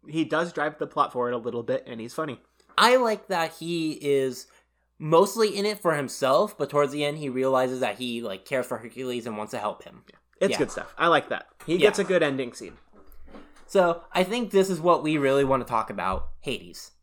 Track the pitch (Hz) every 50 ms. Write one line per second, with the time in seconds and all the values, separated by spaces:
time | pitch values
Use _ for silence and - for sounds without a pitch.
0 | _ - 147 165 156 - 147 156 175 175 - - 147 156 151 - 151 139 - 151
1 | 139 - - 123 120 120 123 120 113 123 110 120 113 120 131 131 - - 123 113
2 | 110 120 - - 160 151 123 - _ _ _ _ _ _ - - 202 233 247 262
3 | 247 226 214 202 - _ 190 170 165 160 - - 160 165 175 170 160 156 127 127
4 | 143 143 139 139 135 131 123 - - _ _ _ _ _ _ _ _ _ _ _
5 | 156 151 160 165 196 202 - 226 220 214 160 202 196 214 208 196 - 175 160 147
6 | 139 120 - - 139 131 135 156 202 208 - - 143 139 - 147 147 139 139 147
7 | 147 147 147 156 151 139 123 127 131 135 131 127 131 127 127 127 127 110 101 107
8 | 127 123 117 117 117 107 95 92 - - 139 127 123 - 127 110 113 117 104 120
9 | 131 127 123 120 110 120 110 104 107 107 - 117 104 107 95 - - - - 95
10 | _ _ - _ _ _ _ _ 185 196 117 101 - - - - 87 - - -
11 | 156 170 165 147 131 - 120 - - _ _ _ - - 165 185 180 208 202 -
12 | 196 - 185 175 160 147 139 131 131 120 117 - 113 87 71 - _ _ - -
13 | - - - - - - - - - - - - - - - 202 180 170 170 170
14 | - - - - 185 185 220 247 240 - - 196 190 190 185 160 156 175 170 151
15 | 143 156 156 151 139 135 135 139 139 131 135 131 120 - 123 110 107 - 107 98
16 | 87 95 92 95 - - - - - 147 120 90 90 87 - - - - _ _